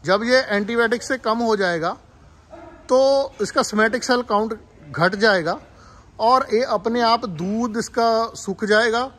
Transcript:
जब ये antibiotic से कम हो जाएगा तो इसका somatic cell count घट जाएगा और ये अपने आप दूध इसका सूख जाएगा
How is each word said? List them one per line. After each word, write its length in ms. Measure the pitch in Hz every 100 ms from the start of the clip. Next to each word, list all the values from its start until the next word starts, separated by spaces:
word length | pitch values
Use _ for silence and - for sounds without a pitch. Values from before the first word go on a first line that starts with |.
| 160
जब 180 | 202
ये 140 | 233 262
antibiotic 640 | 262 202 208 233 233 240
से 140 | - 262
कम 200 | 233 226
हो 180 | 233 208
जाएगा 420 | 185 170 165 247 - - - - _ - - - -
तो 420 | 254 269 277 277 -
इसका 220 | 202 -
somatic 400 | 233 208 226 240
cell 180 | - 247
count 380 | 240 208 220 220 - - 151
घट 240 | 131 175 196
जाएगा 460 | 220 190 160 233 - - - - - -
और 280 | 220 262 269
ये 100 | 214
अपने 380 | 262 208 208 240
आप 240 | 233 233 233
दूध 520 | 156 185 220 240 214
इसका 540 | 214 247 233 226 226 -
सूख 300 | - 190 208
जाएगा 460 | 214 233 233 262